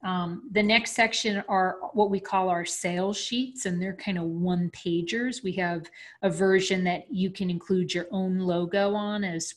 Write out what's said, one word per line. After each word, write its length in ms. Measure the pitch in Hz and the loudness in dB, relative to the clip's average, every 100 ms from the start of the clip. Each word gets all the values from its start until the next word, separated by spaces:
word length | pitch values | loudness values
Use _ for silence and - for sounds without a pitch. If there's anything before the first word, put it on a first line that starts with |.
Um, 460 | 185 180 175 175 - | -4 -2 -2 -6 -2
the 120 | 202 | 2
next 300 | 208 226 226 | 6 4 4
section 500 | - 226 - 226 202 - | 2 2 2 0 -2 2
are 300 | 190 185 - - | 2 2 0 -2
what 160 | 220 202 | 2 2
we 100 | 196 | 2
call 300 | - 196 185 | 0 0 2
our 160 | 175 170 | 0 -2
sales 520 | - 180 175 190 208 | -4 -2 0 -2 -2
sheets, 500 | - 240 254 - 196 | -4 -4 -4 -4 -4
and 120 | 180 | -2
they're 140 | 185 | -2
kind 240 | 185 - 180 | -4 -4 -2
of 60 | |
one 480 | 165 170 180 180 175 | -2 0 0 0 -2
pagers. 720 | - 185 170 170 226 247 247 | -4 -2 -2 0 -2 -2 -4
We 80 | 190 | -4
have 320 | 180 175 170 165 - - - | -2 -2 -2 -6 -16 -20 -2
a 60 | 196 | 0
version 540 | 165 190 190 190 190 180 | 2 6 6 4 2 0
that 200 | 175 - | -2 -4
you 200 | 220 190 | -2 -2
can 220 | 190 185 | -2 -2
include 420 | 175 - 190 170 | -2 0 0 2
your 140 | 180 175 | -2 -4
own 300 | 190 190 185 | -2 0 0
logo 560 | 180 175 175 202 202 208 | 0 0 0 2 2 0
on 280 | 208 208 | -2 -2
as 300 | 196 165 - | -4 -4 -8